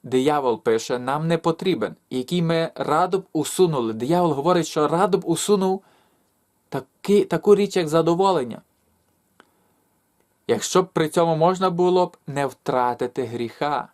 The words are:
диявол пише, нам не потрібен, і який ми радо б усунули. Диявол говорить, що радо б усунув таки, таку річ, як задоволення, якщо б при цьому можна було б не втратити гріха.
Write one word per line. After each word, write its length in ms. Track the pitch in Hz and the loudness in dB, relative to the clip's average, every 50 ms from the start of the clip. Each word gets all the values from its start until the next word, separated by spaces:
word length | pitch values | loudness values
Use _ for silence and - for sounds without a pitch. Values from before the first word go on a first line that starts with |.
| - | -8
диявол 580 | 127 120 127 131 151 151 147 135 123 113 - | -2 -2 0 2 2 0 0 0 -2 -2 0
пише, 380 | _ 120 113 113 - - 131 123 | _ 0 0 0 0 -4 -6 -6
нам 280 | 123 131 139 151 165 | -4 -4 -4 -4 -2
не 100 | 165 170 | -2 -2
потрібен, 580 | 165 - - 165 - - 185 165 117 110 - - _ _ _ | 0 0 -2 -4 -2 -2 -2 -2 -2 -4 -8 -8 _ _ _
і 80 | - | -6
який 240 | 127 127 - 180 175 | -6 -4 -2 -2 -2
ми 300 | 170 165 165 165 165 - - | 0 0 0 -2 -2 -4 -6
радо 440 | - 139 135 147 160 180 180 196 185 | -8 -4 0 2 0 2 0 0 -4
б 60 | 185 _ _ | -6 _ _
усунули. 600 | 156 147 - - - 185 170 151 131 117 113 110 | -4 -4 -4 2 2 2 2 2 -2 -2 -2 -4
Диявол 380 | 110 120 135 170 180 180 165 | -4 -2 0 2 2 2 0
говорить, 360 | 143 135 139 170 180 170 156 | 0 0 0 2 2 2 0
що 200 | - - 160 151 | -2 -2 0 0
радо 300 | 143 156 175 196 202 185 | 0 2 0 2 2 0
б 80 | 190 - | -2 0
усунув 580 | 165 165 160 - - 208 196 190 185 190 196 _ _ _ _ _ _ _ _ _ _ _ _ _ _ _ _ _ _ | -2 -2 -2 2 0 2 2 2 -2 -2 -4 _ _ _ _ _ _ _ _ _ _ _ _ _ _ _ _ _ _
таки, 560 | - 139 131 _ _ _ - - 202 208 - | -8 -8 -8 _ _ _ 0 2 4 4 4
таку 300 | - 170 165 - 208 202 | 2 -2 0 4 4 4
річ, 220 | 190 202 202 - | 4 4 0 0
як 100 | 185 170 | -2 0
задоволення, 760 | 151 151 165 165 170 170 170 190 196 185 156 123 117 214 - _ _ _ _ _ _ _ _ _ _ _ _ _ _ _ _ - _ _ _ _ _ _ _ _ _ _ _ _ _ _ _ _ _ _ _ _ | 2 2 2 4 2 2 2 2 2 2 2 -2 -4 -10 -14 _ _ _ _ _ _ _ _ _ _ _ _ _ _ _ _ -20 _ _ _ _ _ _ _ _ _ _ _ _ _ _ _ _ _ _ _ _
якщо 360 | - 117 107 - - - 180 185 | -2 -2 -2 -2 2 2 2 2
б 40 | |
при 220 | - _ 170 160 151 | 2 _ -2 -2 0
цьому 260 | - 180 170 165 160 | 2 0 2 2 2
можна 340 | 156 160 175 185 180 190 185 | 2 2 2 2 2 -2 -2
було 360 | 175 170 180 180 185 185 180 | 0 2 2 2 4 2 0
б 120 | 175 - _ _ | 0 -4 _ _
не 180 | - 135 143 139 | -8 -4 -4 -4
втратити 760 | 131 - _ _ - 131 127 123 123 120 - 127 120 _ - 127 | -4 -6 _ _ -2 0 0 0 0 -2 -2 -6 -6 _ -6 -6
гріха. 640 | 110 120 117 117 113 - - 147 147 147 131 - - | -6 -6 -8 -8 -8 -6 -6 -4 -4 -4 -4 -6 -10